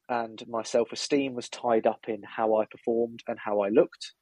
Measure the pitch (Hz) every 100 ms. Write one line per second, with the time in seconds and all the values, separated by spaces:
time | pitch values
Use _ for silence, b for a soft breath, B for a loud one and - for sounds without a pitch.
0 | - 120 113 110 120 117 110 120 113 117
1 | - 147 135 123 - - 123 113 113 110
2 | - 104 101 - 110 110 104 - - 117
3 | 117 117 - 113 - 104 101 113 175 -
4 | - -